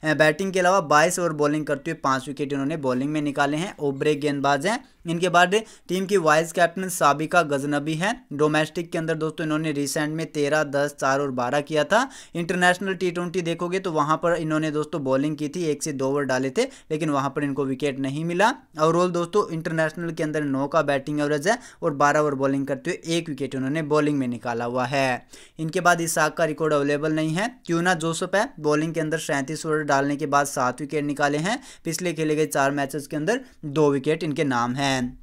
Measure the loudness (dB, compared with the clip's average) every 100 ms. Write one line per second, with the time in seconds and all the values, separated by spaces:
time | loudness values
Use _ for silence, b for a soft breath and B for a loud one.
0 | 0 4 4 4 -2 2 4 4 6 4
1 | 6 2 -2 2 0 0 -2 -4 -4 -4
2 | 0 0 -2 -6 -4 -2 -2 -2 0 0
3 | 0 -2 -2 0 0 0 -4 -4 -4 0
4 | 0 0 0 0 0 2 0 -4 b b
5 | -6 -2 2 4 4 2 -2 B -4 -4
6 | 0 2 4 4 2 2 2 2 -6 2
7 | 2 2 2 2 2 0 0 -2 -2 -2
8 | -2 -4 _ 0 2 2 0 -4 -6 -4
9 | -2 -2 -2 -4 -2 -2 -2 -2 -2 -2
10 | -2 -4 -6 -2 2 2 2 0 -2 0
11 | 0 2 0 -2 0 -2 0 -2 2 2
12 | 2 B B -8 -4 2 4 2 -2 -2
13 | -2 -2 -4 -4 -4 -4 -2 -2 -2 -2
14 | 0 2 2 0 0 0 0 -2 -4 -4
15 | 0 0 0 -2 -6 -4 -2 -2 -4 -2
16 | 0 0 0 0 0 -2 -4 B B -4
17 | 0 0 0 -2 -4 -2 -4 -2 -2 -2
18 | -4 -4 -4 2 2 2 _ 0 2 4
19 | 2 0 0 0 0 -4 -4 -2 -2 -2
20 | -8 -4 -2 -2 -2 -2 0 0 2 0
21 | -2 -2 0 0 0 0 B B -4 2
22 | 4 4 2 2 0 0 -2 -4 -4 -6
23 | -2 -2 -2 -6 -6 -4 -2 -2 2 2
24 | 2 0 -2 -4 -4 -4 -2 -2 0 0
25 | 0 -2 -6 B B B -4 0 2 2
26 | 2 0 0 2 -2 0 2 2 2 0
27 | 0 0 0 -2 -4 -6 -4 0 2 0
28 | 0 -2 0 0 0 -2 0 2 0 -2
29 | -2 -2 -2 -2 -2 -6 -2 -2 2 2
30 | 2 -2 0 2 2 0 -2 -2 -6 -4
31 | -4 0 0 0 -2 -4 B B -8 -4
32 | -4 -2 -2 0 0 2 0 0 -4 -6
33 | -6 -4 -2 -2 -4 B -4 2 4 4
34 | 0 -2 -2 -2 0 0 0 0 0 0
35 | -2 -8